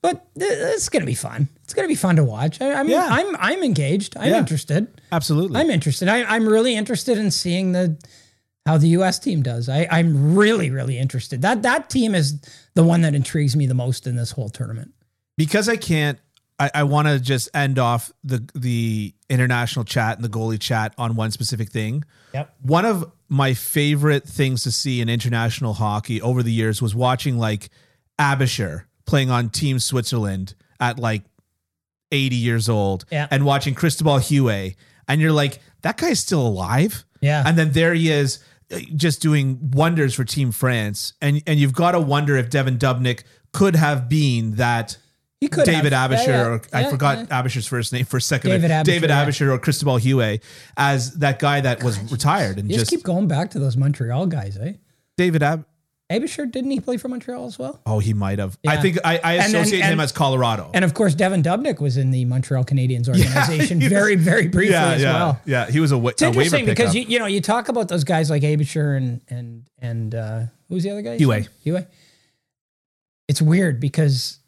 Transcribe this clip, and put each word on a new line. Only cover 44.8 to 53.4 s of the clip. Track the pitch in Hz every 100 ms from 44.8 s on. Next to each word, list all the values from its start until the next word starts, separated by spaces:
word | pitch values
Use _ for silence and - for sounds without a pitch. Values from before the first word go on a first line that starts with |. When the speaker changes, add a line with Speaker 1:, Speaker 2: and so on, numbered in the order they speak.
| 113 - _ _ _ _
Speaker 1:
He | 285
could | -
Speaker 2:
David | 285 160 143
Speaker 1:
have. | 135 131
Speaker 2:
Aebischer, | 131 -
Speaker 1:
Yeah, | 127
yeah, | 117
Speaker 2:
or | 113 -
I | 127
Speaker 1:
yeah, | -
Speaker 2:
forgot | 135 143 127
Speaker 1:
yeah. | 226 131
Speaker 2:
Aebischer's | 127 123 110
first | 127 113
name | 123
for | 127 127
a |
second. | - 143 -
Speaker 1:
David | 185 165
Aebischer, | 156
Speaker 2:
David | 156 175 160
Speaker 1:
yeah. | 147
Speaker 2:
Aebischer | 147 139 139
or | 127
Cristobal | - 139 143 123
Huet | 120 135 110 107 - - - -
as | 143 139 120 151
that | 143 131
guy | 143 143
that | 131 120
was | 123 101
Speaker 1:
God, | 110
you |
Speaker 2:
retired | 120 143 190 117 95
and | 101
Speaker 1:
just | 190
Speaker 2:
just | 110
Speaker 1:
keep | 339
going | 196 175 196
back | 139